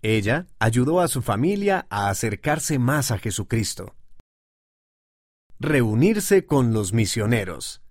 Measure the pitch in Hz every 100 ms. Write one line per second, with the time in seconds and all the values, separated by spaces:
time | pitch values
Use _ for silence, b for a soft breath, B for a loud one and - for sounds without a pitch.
0 | 110 110 101 139 185 - 113 117 131 175
1 | 170 135 117 104 156 208 202 190 - 101
2 | 101 98 113 104 151 160 - 143 120 147
3 | 131 107 113 98 98 113 110 - - -
4 | - - - _ _ _ _ _ _ _
5 | _ _ _ _ _ - 143 147 117 107
6 | 175 214 - 196 - 143 120 110 98 113
7 | 104 113 107 120 92 78 - - -